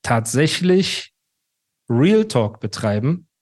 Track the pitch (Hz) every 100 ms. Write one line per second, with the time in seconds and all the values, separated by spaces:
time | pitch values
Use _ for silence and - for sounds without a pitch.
0 | - 117 113 123 156 - 180 185 - -
1 | - _ _ _ _ _ _ _ - 120
2 | 165 220 214 127 107 110 104 - 110 104
3 | 131 175 - _